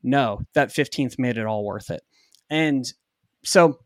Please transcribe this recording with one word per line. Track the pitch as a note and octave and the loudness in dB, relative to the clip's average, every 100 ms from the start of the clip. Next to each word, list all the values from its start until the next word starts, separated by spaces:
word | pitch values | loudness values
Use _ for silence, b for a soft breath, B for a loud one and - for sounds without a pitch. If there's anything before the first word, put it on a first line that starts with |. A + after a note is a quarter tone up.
No, | B2+ C#3 A#2+ G2+ - | 0 2 2 -2 -2
that | D3+ C3+ | 0 0
fifteenth | - C#3 - C3 - | 0 -4 -2 -4 -2
made | B2+ A2+ | -2 -2
it | A2 | -4
all | G#2+ | -4
worth | G#2 G2 - | -4 -8 -8
it. | D#2+ - b b b - | -12 -12 b b b -6
And | D#3 D#3 C3+ A#2+ - _ _ _ _ | -2 0 -2 -4 -12 _ _ _ _
so, | - G3 E3 - | 2 6 6 4